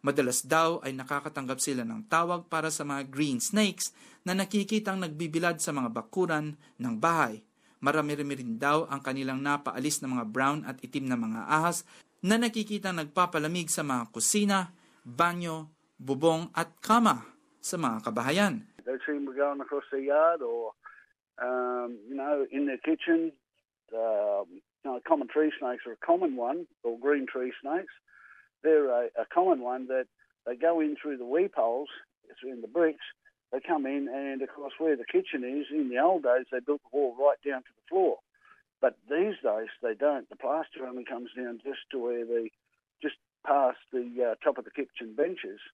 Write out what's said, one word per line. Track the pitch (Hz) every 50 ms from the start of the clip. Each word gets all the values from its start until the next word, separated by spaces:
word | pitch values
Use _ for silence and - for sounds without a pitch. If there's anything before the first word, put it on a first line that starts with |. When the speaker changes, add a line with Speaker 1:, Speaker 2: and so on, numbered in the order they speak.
| -
Speaker 1:
madalas | 143 139 147 135 123 123 - -
daw | 131 160 160 165 160 156 - -
ay | 135 135
nakakatanggap | 131 131 131 147 143 - 156 147 143 135 127 131
sila | 127 - 151 139 123
ng | 117 113 113 110 110
tawag | - 165 165 170 175 180 175 175
para | _ - 160 156 160
sa | 156 - 151
mga | 143 139 139 139 131
green | 135 139 151 143 131 117
snakes | - - - 214 214 196 175 - - - _ - - - - _
na | _ 180 185
nakikitang | 190 190 190 - 208 196 202 220 214 214 202 190 190
nagbibilad | 185 165 151 151 170 160 156 165 170 175 170
sa | 156 - 175 147
mga | 143 127 117
bakuran | 113 117 110 - - 190 180 165 160 151 151 151 147 - - - _
ng | - 120 123 113 107
bahay. | 160 165 170 160 143 117 110 110 - _ _ _ _ _ _ _
Marami-rami | 139 139 147 156 147 147 147 143 143 143 139
rin | 131 123 120 113 113
daw | 143 143 147 156 165
ang | - 139 139
kanilang | 135 135 131 135 135 131 131 131
napaalis | 139 143 143 143 143 131 87 123 131 151 147 - 143
na | 131 127
mga | 123 117 107
brown | 107 131 131 139 147 156
at | 151 - 131 - -
itim | 113 - 139 135 131
na | 127
mga | 117 113 110 110 113 92 -
ahas | 147 156 160 175 165 - - - - - - _ _ _
na | - 185 214
nakikitang | 233 240 233 220 226 208 208 208 202 196 190 180 165
nagpapalamig | 151 147 - 185 180 170 - 160 151 156 175 180 170 151 -
sa | -
mga | 156 143 131 123 117 - -
kusina, | 113 110 - - 208 208 202 196 190 180 175 - _ _ _ _ _
banyo, | _ - 120 123 170 175 175 175 175 170 160 160 156 156 _ _ _ _ _
bubong | _ - 131 139 131 156 165 160 160 175 - -
at | 165 170 - _ _ -
kama | - 214 240 233 208 143 117 - - - _ _ _ _ _ -
sa | - - 180
mga | 160 127 113 110 107
kabahayan. | 117 107 120 117 131 156 190 208 196 135 107 - - _ - -
Speaker 2:
They | 123 135 131 - 151
seem | 147 143 143
to | 135 127
be | 135
going | 143 143 143
across | 139 131 - 147 143 - -
the | - 135 135
yard | 139 139 151 156 165 170 160 131
or, | 117 117 117 113 110 - _ _ - - - _ _ _ _ _ _ _ -
um, | 123 123 127 127 123 123 123 123 123 120 120 107 101
you | 117 135
know, | 139 135 143 147 143 135 - -
in | 135 143 143
their | 131
kitchen. | - - 151 160 156 - 175 165 165 165 160 143 _ _ _ _ _ _ _ _ _ _ _
Um, | 113 113 113 113 110 101 104 104 101 98 98 85 90 95 _ _ _ _ _
you | 139
know, | 127 123 _
common | - - 147 135 -
tree | - 151 156 151 143
snakes | - 139 123 123 117 -
are | 123 113
a | _ -
common | - 170 180 185 156 131
one, | 123 117 123 143 175 170 _ _ _ -
or | 117 117 117
green | 127 143 147 143 131
tree | - - 131 127 127 - - -
snakes. | 139 156 180 190 - - _ _ _ _ - - - - - _ _ _ _ -
They're | 156 160 151 143 131
a, | 120 120 123 113 _
a | - - _
common | - 175 185 190 165 131 123
one | 127 127 131 127
that | 123 131 131 123 _ _ _ _ _ _ _ _
they | 120 123 120
go | 156 165 170 165 156
in | 151 147 -
through | - 147 143 123
the | 123
weep | 120 135 165 185 196 _
holes, | - 113 117 117 131 147 139 - - - _ _ _ _
it's | _ - - 127
in | 131 131 120
the | 113 107
bricks. | 123 170 170 160 151 - - - - _ _ _ _ _ _ _
They | 123 135 -
come | - 170 151 135
in, | 131 139 143 139 135
and | 127 139 139 139 135 131 135
of | 131
course, | - - 143 135 -
where | - 165 160 147 123
the | 117
kitchen | - - 180 185 - 170 139 123
is, | 123 135 147 143 135
in | 143 156 143
the | 127 120 123 147
old | 175 190 170 139
days, | 123 123 127 127 _
they | - 127
built | 123 - 147 143 _
the | -
wall | - 143 143 127 117
right | 123 139 143 135 - _
down | 143 139 131 -
to | -
the | _ _ _
floor. | - - - 381 147 101 - _ _ _ _ _ - - _ _ _ _ _ -
But | 123 - _ _
these | - 143 165 190 214 190 -
days, | - 117 104 110 113 110 - _
they | - 117 110
don't. | 104 135 147 143 131 -
The | _ - -
plaster | - 127 143 160 156 - - - 131
only | 127 123 127 120
comes | - 127 120 123 117
down | - 127 127 120 117 113 _
just | 135 139 - - _ -
to | 131 117
where | 120 120 120 117
the, | 113 120 117 113 110 _ _ _ _ _ _ _ _ _ _
just | - 147 - _ _ _ _ _ _
past | - 143 143 135 127 127 - - _ -
the, | 127 120 120 120 123
uh, | 123 117 113 _ -
top | 151 131 -
of | 117
the | 110 _
kitchen | - 131 - _ - 120 110 107
benches. | 113 151 175 185 - - 92 101 208 - -